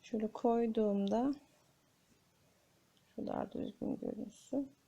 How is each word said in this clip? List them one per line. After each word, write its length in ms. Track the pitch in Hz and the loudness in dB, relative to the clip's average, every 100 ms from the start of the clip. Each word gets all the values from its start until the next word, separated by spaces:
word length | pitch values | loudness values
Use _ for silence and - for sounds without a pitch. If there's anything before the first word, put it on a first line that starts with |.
Şöyle 300 | - 220 214 | -4 -2 -2
koyduğumda 1000 | - 240 233 233 220 214 202 196 214 262 277 - - _ _ _ _ _ _ _ _ _ _ _ _ _ _ _ - | 2 2 4 2 2 4 4 2 2 2 -2 -8 -20 _ _ _ _ _ _ _ _ _ _ _ _ _ _ _ -10
şu 120 | - | -4
daha 240 | - - | -4 -4
düzgün 460 | - - - - - | -4 -6 -4 -4 -4
görünsün. 760 | 50 214 208 - - 269 277 - | -4 -6 -8 -12 -6 -4 -4 -10